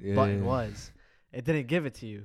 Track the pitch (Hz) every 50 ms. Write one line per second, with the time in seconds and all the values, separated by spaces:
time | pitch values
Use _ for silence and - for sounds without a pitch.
0 | - 98 98 104 101 101 101 98 98 120 131 131 113 104 104 104 - - - -
1 | - - _ _ _ _ - 120 120 147 160 151 127 117 156 175 151 131 - -
2 | 120 110 107 104